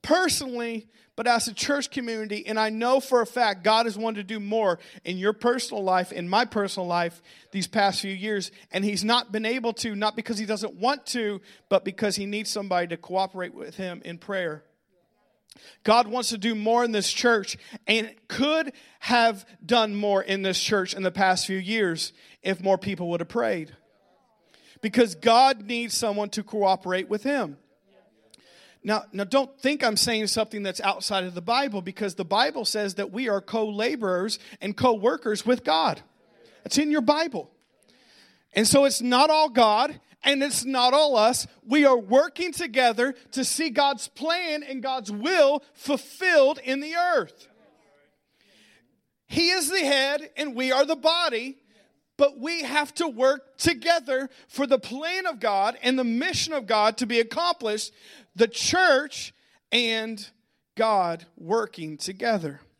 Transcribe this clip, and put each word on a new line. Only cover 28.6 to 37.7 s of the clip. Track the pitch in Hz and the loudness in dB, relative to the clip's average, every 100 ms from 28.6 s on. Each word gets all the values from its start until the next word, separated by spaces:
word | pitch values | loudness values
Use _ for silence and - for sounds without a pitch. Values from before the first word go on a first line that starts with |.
| - _ - | -20 _ -2
Now, | 214 214 | -2 -2
now, | 190 | -8
don't | 196 269 262 - | 0 0 0 -2
think | 262 294 | -2 2
I'm | 247 208 | 0 2
saying | - 220 214 | 0 0 0
something | - 220 214 | -2 -2 -4
that's | 196 180 | -6 -2
outside | 196 208 - 196 | -2 -2 -2 -4
of | 180 | -4
the | 175 | -8
Bible, | 175 247 277 202 | -2 -2 0 -4
because | 180 190 208 | -8 -6 -6
the | 175 | -6
Bible | 175 202 277 311 214 | -2 2 2 0 -4
says | 214 202 185 | -2 -4 -4
that | 196 | -6
we | 190 254 | -4 -2
are | 202 | -2
co-laborers | 190 226 214 202 233 294 208 180 208 - - - | -2 -2 -2 -2 -2 -2 -2 0 -2 -6 -10 -10
and | 190 202 | -8 0
co-workers | 247 220 208 320 226 208 | 2 4 0 0 -4 -2
with | 214 247 | 0 0
God. | - 320 294 - - _ _ _ - _ - | 2 2 2 -2 -10 _ _ _ -20 _ -2
It's | - | 0
in | 302 | 2
your | 302 | 2
Bible. | 226 294 330 208 - _ _ | 4 2 2 -4 -10 _ _